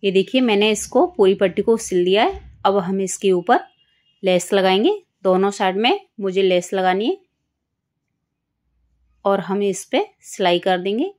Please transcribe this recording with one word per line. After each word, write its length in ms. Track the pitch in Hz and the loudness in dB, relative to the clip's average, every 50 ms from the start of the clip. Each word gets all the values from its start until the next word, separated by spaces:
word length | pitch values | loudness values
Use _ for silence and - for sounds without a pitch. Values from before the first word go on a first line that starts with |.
| - | -2
ये 80 | 196 | 2
देखिए, 300 | 180 190 190 190 - 254 | 2 2 0 2 0 0
मैंने 300 | 262 240 208 202 208 220 | 2 2 2 2 2 2
इसको 340 | 214 208 - - - 247 - 175 | 0 -2 -4 -2 2 2 2 2
पूरी 260 | - - 208 185 196 | 2 2 2 2 2
पट्टी 260 | 190 202 190 180 - | 2 0 -2 -2 -2
को 160 | 196 - 226 226 | 0 0 0 0
सिल 240 | - - - 180 175 | -2 -4 -2 0 0
दिया 180 | 180 190 202 233 | 2 2 2 2
है। 180 | 359 392 381 - - - - - | 0 -2 -6 -14 -20 -20 -4 -2
अब 120 | - 196 202 | 0 0 0
हम 220 | 185 175 196 190 | -2 -2 -4 -4
इसके 300 | 196 185 - - - 196 | -4 -4 -6 -4 0 0
ऊपर 280 | 185 180 175 - 240 359 - - _ _ _ _ _ _ _ _ _ _ - | 0 0 2 2 0 0 0 -4 _ _ _ _ _ _ _ _ _ _ -2
लेस 280 | 185 185 180 - - - | 0 0 0 0 0 0
लगाएंगे। 460 | 196 185 190 185 190 220 339 415 415 _ _ _ _ _ | 2 2 2 2 2 2 0 0 -2 _ _ _ _ _
दोनों 260 | 196 185 185 190 202 | 0 2 2 2 0
साइड 260 | 196 - 214 185 185 196 | -2 -2 -2 -2 0 0
में 220 | 220 247 381 415 - _ _ - | 0 0 0 0 -4 _ _ -8
मुझे 220 | 196 196 185 190 | -8 -4 -2 0
लेस 320 | 196 190 185 180 175 - - | 0 2 2 0 -2 -2 -4
लगानी 340 | 190 185 185 185 190 214 254 | -2 0 0 0 0 -2 -4
है 100 | 381 392 _ _ _ _ _ _ _ _ _ _ _ _ _ _ _ _ _ _ _ _ _ _ _ _ _ _ _ _ _ _ _ _ _ _ _ _ _ _ _ _ _ | -6 -6 _ _ _ _ _ _ _ _ _ _ _ _ _ _ _ _ _ _ _ _ _ _ _ _ _ _ _ _ _ _ _ _ _ _ _ _ _ _ _ _ _
और 140 | 202 196 196 | 0 0 0
हम 220 | 175 170 196 202 202 | 0 -4 -4 -2 -2
इस 200 | 202 185 180 - | -2 -4 -4 -8
पे 200 | _ - 262 415 - _ _ _ | _ -2 -2 -2 -4 _ _ _
सिलाई 360 | - - - 202 180 175 175 | -20 -8 -2 0 2 2 2
कर 180 | 175 196 185 180 | 2 0 0 0
देंगे। 340 | 180 196 202 220 302 392 403 | 0 -4 -2 -2 -4 -6 -8